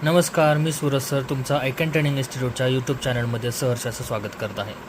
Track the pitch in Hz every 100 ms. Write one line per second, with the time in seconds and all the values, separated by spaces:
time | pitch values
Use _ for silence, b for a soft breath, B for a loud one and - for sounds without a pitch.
0 | 151 175 170 - 151 151 156 151 147 139
1 | 131 139 131 139 127 143 135 131 160 156
2 | 147 139 131 131 127 117 127 131 127 131
3 | 131 123 120 117 120 117 131 117 123 110
4 | 123 113 104 - 107 101 101 -